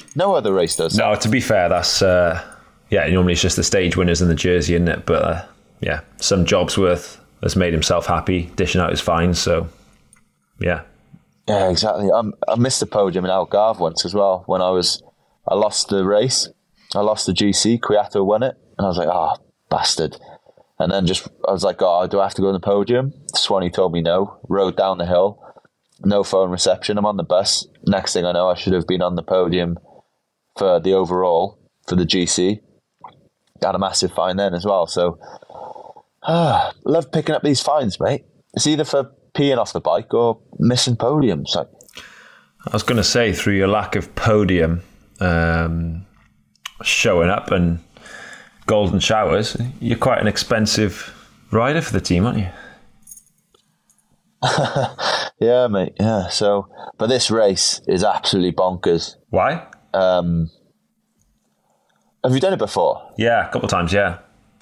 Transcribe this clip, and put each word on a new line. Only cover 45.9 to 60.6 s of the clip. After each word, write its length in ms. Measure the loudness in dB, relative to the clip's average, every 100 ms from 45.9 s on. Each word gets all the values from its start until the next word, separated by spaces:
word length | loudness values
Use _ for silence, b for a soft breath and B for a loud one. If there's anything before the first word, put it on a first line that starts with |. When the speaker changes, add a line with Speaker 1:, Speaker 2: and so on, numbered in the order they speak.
| -8 -12 _ _ _ _ _ -20 -10
Speaker 2:
showing 480 | -4 0 2 2 2
up 220 | 0 0
and 300 | 0 2 0 -8 B B B B B B B 0
golden 320 | 2 2 0
showers, 560 | 0 0 2 0 0 -4 -6 -6
you're 200 | -4 0
quite 240 | 0 2
an 40 | 0
expensive 880 | -2 -2 0 0 2 0 -2 -14 B B B _
rider 320 | 0 2 0
for 100 | -2
the 80 | -4
team, 240 | 0 2
aren't 140 | 2 0
you? 100 | -4 B B B B B -20 -20 _ _ _ _ _ _ _ _ _ _ _ _
Speaker 1:
<laughs> 840 | -2 0 -2 -2 -4 -4 -6 -4 -6 0
Yeah, 280 | 2 4 4
mate. 260 | 0 -2 0
Yeah. 280 | 0 0 -2
So, 400 | 0 2 2 -2 B B -4
but 120 | 0
this 220 | 0 2
race 520 | 4 4 2 -2 -2 -2
is 160 | 0
absolutely 500 | 2 0 0 0 0
bonkers. 640 | 0 0 0 0 0 -2 -12 _
Speaker 2:
Why? 380 | 0 0 -2 -10 -20 _
Speaker 1:
Um, 580 | 0 2 2 2 0 -2 -8